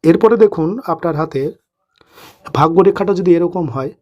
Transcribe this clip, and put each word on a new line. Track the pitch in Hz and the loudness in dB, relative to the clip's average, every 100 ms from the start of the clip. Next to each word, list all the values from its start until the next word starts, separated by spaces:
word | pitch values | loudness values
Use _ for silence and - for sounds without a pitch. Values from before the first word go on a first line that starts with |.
এরপরে | 165 165 220 233 | 2 4 2 4
দেখুন | 214 - 160 226 226 | 2 2 -4 -6 -6
আপনার | 165 170 151 | -6 -4 -4
হাতে | 160 139 143 - _ _ _ _ _ _ - _ - | -4 -6 -8 -10 _ _ _ _ _ _ -20 _ -10
ভাগ্যরেখাটা | - 151 170 190 190 196 | -2 2 4 2 2 -4
যদি | 185 185 170 | -2 2 2
এরকম | 175 180 156 | 2 -4 -6
হয় | 123 135 - | -6 -10 -12